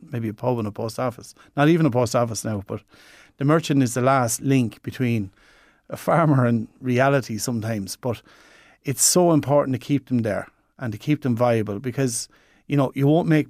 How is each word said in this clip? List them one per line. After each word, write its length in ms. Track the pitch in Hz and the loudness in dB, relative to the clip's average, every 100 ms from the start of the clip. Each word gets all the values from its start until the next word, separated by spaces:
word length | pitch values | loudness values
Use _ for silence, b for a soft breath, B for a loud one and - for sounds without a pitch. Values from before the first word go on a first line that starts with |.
| - | -12
maybe 180 | 120 110 | -8 -8
a 40 | |
pub 240 | 107 127 120 | -6 -6 -4
and 100 | 107 | -6
a 40 | |
post 260 | 104 113 - | -6 -8 -6
office. 380 | 123 - - - b - | -8 -8 -18 -20 b 0
Not 140 | 147 | 2
even 160 | 170 160 | 4 2
a 60 | |
post 240 | 120 120 127 | 2 0 0
office 280 | 120 110 | -2 -4
now, 200 | 113 104 98 | -6 -6 -8
but 160 | 107 _ b b b b - | -12 _ b b b b -4
the 80 | 139 | 0
merchant 380 | 160 160 139 | 0 2 0
is 100 | 127 | 0
the 80 | 127 | 2
last 400 | 127 139 120 - | 2 2 0 -2
link 400 | 135 135 117 - | 0 2 0 -4
between 480 | - - 127 117 98 b b b b b - | -12 -4 -2 -2 -4 b b b b b -16
a 80 | - | -8
farmer 480 | - - 160 135 120 | 0 2 4 4 2
and 240 | 117 - - | 0 -4 -10
reality 580 | 127 123 135 139 120 107 | -2 2 2 2 -2 -6
sometimes. 600 | - 117 107 110 98 - | -4 -4 -4 -6 -8 -8
But 240 | 127 110 b b b b b b - | -6 -6 b b b b b b -6
it's 180 | 127 | -2
so 300 | - 180 175 | 2 4 4
important 400 | 156 131 143 139 | 4 4 2 2
to 60 | 127 | -2
keep 280 | - 143 - | -2 -2 0
them 120 | 123 | -2
there 280 | 110 95 - _ _ - | 0 -4 -6 _ _ -10
and 140 | 127 | -8
to 40 | 110 | -6
keep 240 | - 147 | -2 -2
them 140 | 131 117 | 0 2
viable, 440 | 123 117 104 101 | 2 2 0 -6
because, 500 | 127 120 131 117 - b b b b | -6 -2 -2 -2 -10 b b b b
you 120 | 143 | 0
know, 140 | 131 - | 0 2
you 120 | 139 | 2
won't 200 | 160 170 | 4 4
make 200 | 156 131 | 2 0